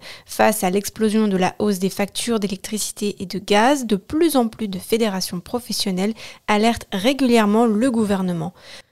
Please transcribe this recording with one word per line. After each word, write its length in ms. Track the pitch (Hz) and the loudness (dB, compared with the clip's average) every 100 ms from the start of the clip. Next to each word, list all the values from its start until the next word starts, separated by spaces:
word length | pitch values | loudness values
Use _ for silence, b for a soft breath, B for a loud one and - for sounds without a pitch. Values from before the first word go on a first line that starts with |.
| B B B | B B B
Face 380 | - 220 214 | 2 2 2
à 80 | 185 | 0
l'explosion 560 | 196 - - 220 214 214 | 0 -2 -2 0 2 2
de 100 | 190 | 2
la 160 | 185 - | 0 0
hausse 200 | 208 190 | -2 0
des 100 | 190 | -2
factures 500 | - 196 - - 226 | -2 -4 -4 -4 -2
d'électricité 760 | 196 190 - 214 - - 202 - | -2 -6 -6 -6 -6 -4 -6 -4
et 60 | 185 | -8
de 120 | 180 | -6
gaz, 460 | 190 202 240 294 233 | 0 4 4 2 0
de 120 | 196 | -2
plus 380 | - 311 330 277 | -2 0 2 2
en 100 | 226 | 0
plus 220 | - 214 | -2 -6
de 100 | 190 | -6
fédérations 600 | - 226 220 190 - 180 | -2 0 0 -2 -4 -8
professionnelles 720 | - 240 - 202 202 180 202 220 B B - | -6 -6 -4 -4 -2 -2 -2 -4 B B -2
alertent 400 | 208 226 226 - | 2 2 0 -4
régulièrement 760 | 196 220 269 262 233 208 220 240 | -2 0 2 4 4 4 4 4
le 240 | 208 269 | 2 2
gouvernement. 640 | 233 208 196 185 170 160 - B B B | 2 0 0 -2 -4 -6 -10 B B B